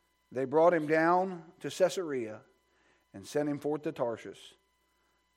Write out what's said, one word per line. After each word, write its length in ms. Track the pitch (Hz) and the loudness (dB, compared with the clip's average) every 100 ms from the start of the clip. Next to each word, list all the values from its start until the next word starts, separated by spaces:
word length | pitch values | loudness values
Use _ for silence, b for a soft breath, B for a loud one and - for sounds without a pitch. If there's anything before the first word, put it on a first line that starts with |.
| _ _ _ | _ _ _
they 140 | 120 135 | -6 0
brought 280 | 151 170 | 4 6
him 140 | 170 151 | 4 2
down 560 | 160 165 180 190 175 - - | 2 4 2 0 -6 -14 -12
to 80 | 147 | -12
Caesarea 720 | - 180 190 165 135 110 110 - _ _ _ _ _ _ | 0 2 2 -4 -4 -6 -10 -18 _ _ _ _ _ _
and 120 | 95 95 | -18 -6
sent 220 | 147 147 | -4 -2
him 120 | 143 | -4
forth 240 | 147 151 | -4 -4
to 80 | 160 | -4
Tarshish. 640 | - 123 110 98 - - - _ _ _ _ _ _ _ | -2 -4 -4 -10 -18 -20 -20 _ _ _ _ _ _ _